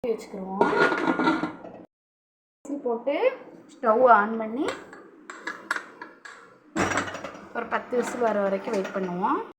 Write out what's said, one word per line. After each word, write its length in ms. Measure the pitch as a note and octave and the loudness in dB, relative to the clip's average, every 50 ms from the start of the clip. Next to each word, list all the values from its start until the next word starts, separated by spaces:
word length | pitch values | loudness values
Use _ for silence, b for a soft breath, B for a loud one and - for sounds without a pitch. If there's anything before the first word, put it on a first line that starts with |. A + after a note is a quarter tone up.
| - A#3+ | 0 -2
வச்சுக்கிருவோம். 520 | A3 G#3+ - - - G3 F#3+ F#3+ F#3+ G3 G#3 G3+ G#3 G3+ - - - - - - - - - - - - - - - - - - - - - _ _ _ _ _ _ _ _ _ _ _ _ _ _ _ _ | -2 -2 -4 -12 -10 -10 -8 -6 2 2 4 4 6 4 4 4 2 0 0 0 0 2 2 2 2 2 -2 -6 -8 -12 -16 -18 -18 -18 -20 _ _ _ _ _ _ _ _ _ _ _ _ _ _ _ _
விசில் 200 | - C#4+ C#4 - | -8 -8 -4 -2
போட்டு 300 | A#3+ A#3 A3+ A#3 C4 D4 E4+ A4 C5 C5 - - - - - - - | -4 -4 -2 -2 -2 0 2 2 2 0 0 -14 -18 -20 -20 -20 -20
ஸ்டவ் 320 | - - - A3+ G#3+ A#3 B3+ B3 A3+ G#3+ | -14 0 2 4 6 8 10 10 10 8
ஆன் 160 | G3+ A3 A3+ A3+ | 8 2 -2 -4
பண்ணி 260 | A3 A3 A3+ C4 E4 A4+ - - - - - - - - - - - - - - - - - - - - - - - - - - - - - - _ - - - - - - - _ - - - - - - - - - - - - - - - - - - | -4 -6 -4 -4 -4 -4 -4 -8 -14 -18 -20 -20 -20 -20 -20 -20 -18 -18 -18 -12 -12 -12 -12 -12 -10 -8 -8 -8 -8 -12 -18 -18 -18 -18 -20 -20 _ -20 -20 -20 -20 -20 -20 -20 _ -8 -2 -2 -2 0 0 -2 -4 -4 -8 -10 -12 -12 -14 -14 -18 -10 -8
ஒரு 100 | A#3 A#3 A#3 B3+ | -8 -4 -2 -4
பத்து 180 | G#3+ G#3 - B3+ B3 | -4 -4 -2 -2 -2
விசில் 280 | A3+ - - B3 A#3+ | 0 -2 -2 0 0
வர 120 | A3 G#3 G#3 G3 | 2 2 2 0
வரைக்கும் 280 | G3 G3 F#3+ - B3+ A3+ | 0 0 -2 -2 -2 -2
வெயிட் 180 | G3 F#3+ - - | -2 -2 -2 -4
பண்ணுவோம். 440 | G3 F#3+ F3+ F3 F3 G3 A#3+ D4+ G4+ A4+ - - | -4 -4 -4 -2 -2 0 0 0 0 -2 -8 -14